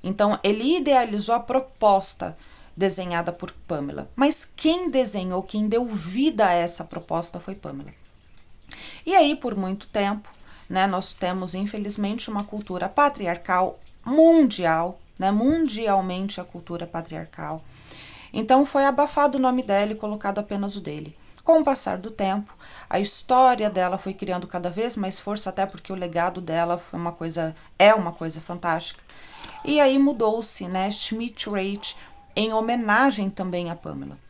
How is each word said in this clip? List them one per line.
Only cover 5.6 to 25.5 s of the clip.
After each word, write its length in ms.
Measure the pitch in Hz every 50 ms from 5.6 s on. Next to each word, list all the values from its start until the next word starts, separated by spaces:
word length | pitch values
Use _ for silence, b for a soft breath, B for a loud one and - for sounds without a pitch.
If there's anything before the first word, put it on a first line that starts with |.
| 214
deu 200 | 214 226 233 247
vida 600 | 233 214 190 156 175 185 240 277 311 220 214 214
a 60 | 185
essa 320 | 175 175 170 175 - - 160
proposta 560 | - - 175 175 - 160 170 175 - - 175
foi 140 | - - 196
Pamela. 400 | 202 - 151 139 139 143 147 - _ - - _ - _ - - - - - - - - B B B B B B B B
E 100 | 311 381
aí, 180 | 381 302 285 302
por 220 | 311 - 240 214
muito 300 | 202 185 185 190 208 -
tempo, 420 | - - 214 202 202 214 208 - - b b b b b b b b
né, 180 | 180 190 190
nós 280 | 196 185 185 185 - -
temos, 400 | - 196 180 185 185 185 170 185
infelizmente, 760 | 185 202 208 - 208 202 208 202 - 202 202 214 247 - -
uma 160 | 220 202 202
cultura 420 | - - 214 208 - 185 180 180
patriarcal 960 | 190 - - 294 285 285 - 202 170 175 175 - - 180 180 185 - - - - - - - -
mundial, 960 | 233 262 311 320 330 330 330 294 233 208 - 175 165 160 160 170 180 190 - - - _ -
né, 120 | 185 190
mundialmente 1080 | 202 214 233 269 311 330 320 262 208 214 226 208 196 196 185 185 180 185 190 202 - -
a 60 | 180
cultura 420 | - - 175 165 - 170 175 170
patriarcal, 800 | 170 - 165 165 - 165 160 160 160 - - 156 151 156 160 B B B B B B B B B B B B B B
Então 320 | - - 220 220 254 262 285
foi 200 | - - 277 277
abafado 520 | 277 262 277 294 285 - 294 285 285 254
o 40 | 269
nome 220 | 262 254 247 254
dela 300 | 254 214 196 202 208 214
e 40 | 214
colocado 420 | 214 214 208 214 214 - 202 196 208
apenas 380 | 208 - 202 196 202 202 202
o 40 | 202
dele. 360 | 165 156 147 151 151 151 - b b b b b b
Com 160 | - 330 320
o 40 | 294
passar 340 | 285 269 254 - 214 185 185
do 120 | 180 220
tempo, 460 | 220 - 202 190 190 208 208 - - B B B B B B B
a 120 | - 180
história 680 | 202 202 - - - - 254 254 262 254 247 220 214 214
dela 300 | 190 185 185 180 185 190
foi 160 | - 196 190
criando 320 | - 202 180 180 180 175
cada 240 | 170 - 175 175 180
vez 260 | 170 202 226 247 240
mais 220 | 214 196 190 190 -
força, 320 | - 202 208 208 - 190